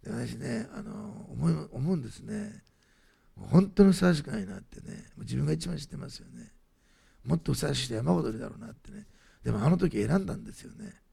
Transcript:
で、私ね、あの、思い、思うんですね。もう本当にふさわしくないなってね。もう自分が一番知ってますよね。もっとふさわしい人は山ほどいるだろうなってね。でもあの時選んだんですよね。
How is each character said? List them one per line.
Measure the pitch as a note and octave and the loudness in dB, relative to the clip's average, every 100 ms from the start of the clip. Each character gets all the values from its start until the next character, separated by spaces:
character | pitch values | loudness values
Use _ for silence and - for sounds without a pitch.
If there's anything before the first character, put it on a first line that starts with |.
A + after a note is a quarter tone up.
で、 | - | -8
私 | A#2 A#2 | -6 -6
ね、 | A#2 - A#2+ A3 - | -6 -6 -6 -6 -10
あ | |
の、 | - - - - - | -12 -12 -12 -14 -12
思 | A2+ D#3+ | -2 0
い、 | D#3+ D#3 | 0 -2
思 | - C#3+ | -6 -2
う | F3+ | -2
ん | |
で | A#2+ | -4
す | - | -12
ね。 | C3+ G#3 G#3+ - _ _ _ _ _ _ _ - | -10 -8 -8 -12 _ _ _ _ _ _ _ -18
も | F#2+ | 6
う | |
本 | E3 G3 | 6 6
当 | - | 8
に | G3 | 8
ふ | F3 | 10
さ | F3+ | 4
わ | |
し | D#3+ | 4
く | D3 | 0
な | A2+ | -6
い | F#2+ | -6
な | F#2+ | -10
っ | |
て | - - | -14 -18
ね。 | - - - - | -14 -16 -16 -14
も | |
う | |
自 | - B2+ | -6 -2
分 | D3 | 0
が | |
一 | D#3 E3+ | 0 -2
番 | D#3+ | -6
知 | C#3+ | -8
っ | |
て | C#3 | -10
ま | - | -12
す | - | -14
よ | - | -16
ね。 | - - - _ _ _ _ _ _ - | -18 -18 -20 _ _ _ _ _ _ -2
も | E3 | -2
っ | |
と | - | 0
ふ | C3 | 0
さ | D3 | 0
わ | |
し | C3+ | -2
い | B2+ | -2
人 | A2+ | -2
は | |
山 | C3 | 2
ほ | F3 | 2
ど | C3+ | 2
い | |
る | A2 | -4
だ | - | -8
ろ | - | -10
う | |
な | - | -14
っ | - | -16
て | - | -16
ね。 | G#3 - - - _ | -16 -16 -20 -20 _
で | - | -2
も | G#2+ A#2+ | 2 4
あ | |
の | F3 | 6
時 | F#3 G#2+ G#2+ | 4 2 2
選 | F3+ | 2
ん | F#3+ | 0
だ | - | -6
ん | |
で | - | -10
す | - | -14
よ | - | -16
ね。 | - G#3 - _ | -14 -16 -16 _